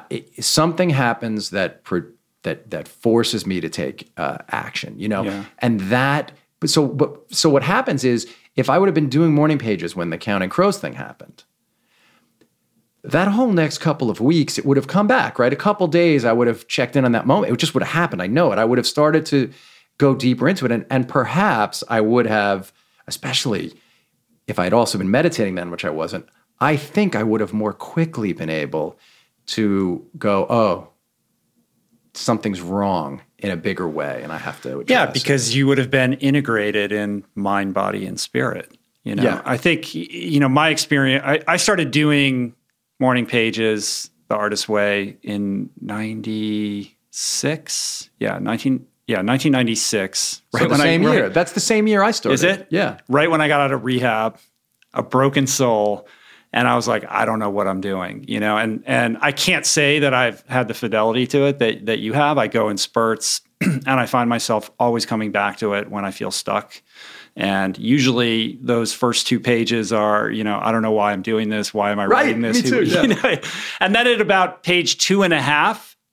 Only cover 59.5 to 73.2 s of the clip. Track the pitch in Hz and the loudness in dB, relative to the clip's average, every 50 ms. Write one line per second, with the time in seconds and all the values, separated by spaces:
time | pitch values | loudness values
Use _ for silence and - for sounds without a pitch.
59.5 | 180 143 - - - 160 147 143 147 156 151 139 131 127 127 117 104 - _ - | 0 0 0 0 2 2 2 2 2 2 2 2 2 2 2 0 -2 -6 _ -2
60.5 | 120 127 123 110 110 - 123 110 110 107 107 113 113 127 123 117 - 143 139 143 | -2 -2 -2 -2 -4 -6 -4 -2 0 2 2 2 2 0 0 0 2 2 2 2
61.5 | 139 139 120 113 107 - 104 113 110 110 107 110 113 147 147 147 151 135 113 107 | 2 2 0 0 0 -2 -4 -4 -4 -2 -4 -2 0 0 2 2 2 0 0 0
62.5 | - 117 107 107 104 101 - - - 120 117 113 110 107 - - - - - _ | 0 0 0 0 -2 -4 -6 -2 0 0 0 0 0 -2 -2 -4 -4 -6 -8 _
63.5 | _ _ - 185 147 131 120 135 135 127 120 - - 127 120 117 120 117 - - | _ _ -2 -2 -2 -2 0 0 0 0 0 0 0 0 0 0 0 -2 -2 -2
64.5 | 113 107 - - - - 127 120 117 117 104 - 120 110 110 104 104 101 101 101 | -2 -2 -2 -6 -4 0 0 0 2 0 -2 -4 -4 -4 -4 -2 -2 0 -2 -2
65.5 | 98 - 113 104 101 101 107 104 104 101 98 98 95 - 107 98 - - - - | -2 -4 -4 -2 -2 -2 -4 -6 -6 -6 -6 -6 -6 -8 -8 -6 -6 -6 -4 -4
66.5 | 98 104 - - - - _ _ _ - - - - - - - _ - 101 98 | -4 -4 -4 -6 -16 -20 _ _ _ -20 -20 -20 -20 -20 -20 -18 _ -4 -2 0
67.5 | 98 95 95 95 92 - - 113 135 147 127 131 120 123 120 117 113 113 110 120 | 0 0 0 -2 -4 -4 0 0 2 2 2 2 2 2 0 0 0 -2 -2 -4
68.5 | - - 127 123 120 117 113 110 - - 127 120 113 - - - 123 110 - 120 | -6 -8 -4 -2 0 0 0 -2 -2 -2 -2 0 0 -2 -2 0 -2 0 0 0
69.5 | 120 113 117 113 117 113 107 95 117 107 107 107 104 107 110 110 110 110 107 107 | 0 2 0 0 -2 -2 -2 0 0 0 2 2 2 2 0 -2 -2 -4 -2 -4
70.5 | 101 - - 110 113 113 110 110 107 107 104 104 101 95 95 113 110 107 110 107 | -4 -2 -2 -2 0 0 0 0 2 2 2 0 0 -2 -2 -2 -2 0 0 -2
71.5 | 110 104 101 - - 107 101 104 104 104 101 98 - - 202 - 110 113 117 113 | -2 -4 -4 -4 -2 -2 -2 0 0 0 2 2 2 2 2 0 0 -2 -2 0
72.5 | 226 247 - 127 - 233 - - 180 170 - 240 190 - | 0 0 0 2 2 2 2 2 2 2 2 2 2 2